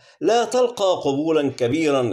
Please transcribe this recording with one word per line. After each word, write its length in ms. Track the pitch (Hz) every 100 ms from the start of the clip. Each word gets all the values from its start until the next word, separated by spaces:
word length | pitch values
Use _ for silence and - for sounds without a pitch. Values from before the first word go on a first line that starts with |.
| - -
لا 240 | 151 233
تلقى 560 | 220 247 247 247 196 175
قبولًا 460 | 147 139 156 156 143
كبيرًا 600 | 123 120 151 156 139 123